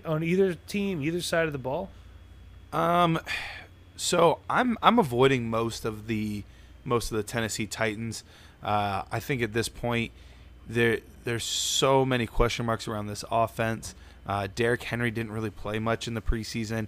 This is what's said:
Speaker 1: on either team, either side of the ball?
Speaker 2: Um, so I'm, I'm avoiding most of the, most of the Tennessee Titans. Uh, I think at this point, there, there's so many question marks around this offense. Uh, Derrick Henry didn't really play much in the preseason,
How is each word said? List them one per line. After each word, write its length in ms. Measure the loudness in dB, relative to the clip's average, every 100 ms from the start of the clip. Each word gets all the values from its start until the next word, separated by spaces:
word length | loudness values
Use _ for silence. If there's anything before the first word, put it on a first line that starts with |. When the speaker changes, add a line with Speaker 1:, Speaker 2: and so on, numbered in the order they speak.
| -2
Speaker 1:
on 180 | -2
either 300 | 2 4 4 0 -6
team, 340 | -4 -2 -2
either 200 | -2 -2
side 260 | 0 0 0
of 60 |
the 60 | -2
ball? 300 | -4 -4 -6 -12 -20 -20 -20 -20 -20 -20 -8
Speaker 2:
Um, 480 | -2 2 4 4 2 -2 -8 -8 -12 -18 -20 -20 -8
so 440 | 0 6 6 6 0
I'm, 280 | 0 2 4
I'm 160 | 6 6
avoiding 500 | 4 6 6 6 0
most 360 | -2 -2 -4 -6
of 220 | -6 -4
the, 360 | -2 -2 -6 -10 -18 -20 -14
most 280 | -2 0 0
of 60 | -2
the 60 |
Tennessee 440 | -2 -2 -2 -2 -6
Titans. 560 | -2 -2 -2 -6 -8 -12 -20 -20 -10
Uh, 400 | -2 0 0 -2 -4
I 80 | -6
think 220 | -4 -2
at 120 | -2
this 160 | -2 -4
point, 420 | -4 -4 -2 -4 -8 -20 -20 -20 -18 -6
there, 320 | 0 2 2 -4 -12 -6
there's 180 | -4
so 640 | -4 -4 -2 2 4 4 4
many 200 | 0 0
question 400 | 2 2 2 -2
marks 220 | -2 -4
around 200 | -6 -6
this 160 | -8 -2
offense. 640 | 0 0 0 -2 -4 -8 -14 -20 -14 -6
Uh, 220 | -4 -2 0
Derrick 280 | 0 0
Henry 280 | -2 -2 -2
didn't 220 | -2 -6
really 160 | -6 -6
play 280 | -6 -6 -2
much 280 | 0 -2 -2
in 60 |
the 80 | -4
preseason, 640 | -2 -2 -2 -4 -4 -4